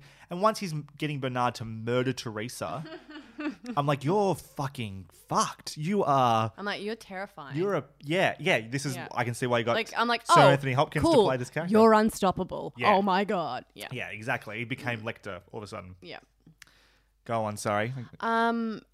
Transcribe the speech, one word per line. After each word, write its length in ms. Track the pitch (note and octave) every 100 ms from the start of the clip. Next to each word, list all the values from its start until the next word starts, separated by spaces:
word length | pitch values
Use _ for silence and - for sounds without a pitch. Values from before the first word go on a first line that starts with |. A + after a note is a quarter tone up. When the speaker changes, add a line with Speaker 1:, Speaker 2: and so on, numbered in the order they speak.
| - - -
Speaker 1:
And 140 | F3
once 160 | G#3+ G#3+
he's 160 | G3
m-, 120 | D3+ D3 -
getting 200 | D3+ D3
Bernard 360 | C3 B2 B2 -
to 80 |
murder 480 | A2+ A2 A2+ B2 B2+
Teresa, 720 | B2 A#2+ G#2+ A#2+ - F2+ G#2+ D#4
Speaker 2:
<laughs> 840 | D#4+ - D4 B3 - D4 - B3 A3
Speaker 1:
I'm 100 | C#3+
like, 180 | C#3+
"You're 300 | C#3 G#3 G3 D#3+
fucking 680 | - - C3+ C#3 A2 F#2+ F2 - -
fucked. 480 | F3+ G3 - - D3+
You 260 | D#3 G3+
are" 480 | D3+ C3+ B2+ A2+ A2 -
Speaker 2:
I'm 80 | G3+
like, 160 | D#3+
"You're 120 | G3+
terrifying." 640 | A3 - F#3+ G3+ - C#3 C#3
Speaker 1:
"You're 180 | G3
a," 100 | F3 - _
yeah, 320 | C#3+ F3+ C#3+ -
yeah, 220 | E3 C#3
this 260 | A2 C3+ D3
is, 80 |
Speaker 2:
Yeah. 140 | C3 D3+
Speaker 1:
I 120 | -
can 100 | A#2+
see 120 | A#2 B2+
why 120 | A#2+
you 60 |
got 100 | A#2
Speaker 2:
Like, 160 | A#2 A3 -
I'm 100 | A#3
like, 180 | A#3 -
Speaker 1:
Sir 80 | E4
Speaker 2:
"Oh, 120 | C#3
Speaker 1:
Anthony 220 | C#3 C#3
Hopkins 320 | B2+ D#3 D#3
to 60 | D#4+
Speaker 2:
cool. 140 | D4
Speaker 1:
play 120 | F#3 C3
this 140 | B2
character. 220 | D3+ F3
Speaker 2:
You're 220 | G#3+ A3+
unstoppable. 800 | G#3+ A3 - F#3+ F3+ F3 C#3+ D#3 -
Speaker 1:
Yeah. 180 | A#3
Speaker 2:
Oh 80 | G3
my 220 | G3+ F#3
God." 400 | G3+ G3 D3 A#2+ -
Yeah. 140 | - G#2
Speaker 1:
Yeah, 180 | B2 F2+
exactly. 480 | G#2 A2 B2 - G#2+
He 60 |
became 360 | A#2+ C3 B2+ A#2
Speaker 2:
Mm. 40 |
Speaker 1:
Lecter 360 | A2 - G#2 F2+ -
all 80 | A2+
of 60 |
a 20 | G2+
sudden. 300 | G#2 F#2 F2+
Speaker 2:
Yeah. 180 | F3 - - _ - _ - _ _ _ _ _
Speaker 1:
Go 180 | - A#2
on, 120 | G#2+ G#2
sorry. 360 | A#2 G#2 A2 C3 A#2 -
Speaker 2:
Um, 600 | A3+ A3+ A#3 A#3 A3+ G#3+ -